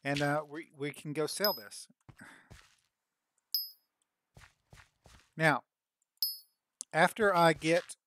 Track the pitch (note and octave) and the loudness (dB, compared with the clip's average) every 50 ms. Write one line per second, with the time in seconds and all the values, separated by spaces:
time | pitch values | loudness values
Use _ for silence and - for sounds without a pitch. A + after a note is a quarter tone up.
0 | _ C#3 C#3+ C#3+ C#3+ C#3+ D3 D3+ D#3 D3 C#3+ D#3+ E3 _ D#3 C#3 C#3+ D3 - - | _ -2 -2 0 0 0 0 -2 -4 -8 -14 -14 -14 _ _ -6 -6 -6 -6 -8
1 | - D3+ C#3+ D3+ D3+ D3 - - F#3+ G3+ - - G#2 G2+ - - - _ _ _ | -10 -8 -4 -4 -4 -4 -2 -2 -2 -2 -2 -4 -10 -18 -18 -18 -20 _ _ _
2 | _ - - _ - - - - _ _ - - - _ _ _ _ _ _ _ | _ -20 -20 _ -20 -20 -20 -20 _ _ -20 -20 -20 _ _ _ _ _ _ _
3 | _ _ _ _ _ _ _ _ _ _ - - - - - _ _ _ _ _ | _ _ _ _ _ _ _ _ _ _ -8 -8 -8 -10 -20 _ _ _ _ _
4 | _ _ _ _ _ _ _ - - - _ _ _ _ - - - _ _ _ | _ _ _ _ _ _ _ -20 -20 -20 _ _ _ _ -20 -20 -20 _ _ _
5 | _ - - - _ _ _ D#3+ D#3+ D#3 C#3 A#2+ _ _ _ _ _ _ _ _ | _ -20 -20 -20 _ _ _ 2 2 4 4 2 _ _ _ _ _ _ _ _
6 | _ _ _ _ - - - - - _ _ _ _ _ _ _ - _ - D#3 | _ _ _ _ -6 -6 -6 -14 -20 _ _ _ _ _ _ _ -14 _ 2 2
7 | F3 F3 - - A3 G3+ F#3 E3+ E3+ E3 D#3+ C#3+ D3+ D#3+ E3+ F3 - - - _ | 4 4 4 2 2 2 4 6 6 6 4 4 2 2 2 2 0 -4 -20 _
8 | _ | _